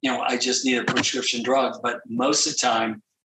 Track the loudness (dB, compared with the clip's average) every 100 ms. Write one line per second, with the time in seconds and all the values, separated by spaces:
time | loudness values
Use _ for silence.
0 | -2 0 0 0 0 0 2 2 2 0
1 | 0 -2 -2 -2 0 2 2 -2 -4 -6
2 | -6 -2 2 2 0 0 2 2 0 -4
3 | _ _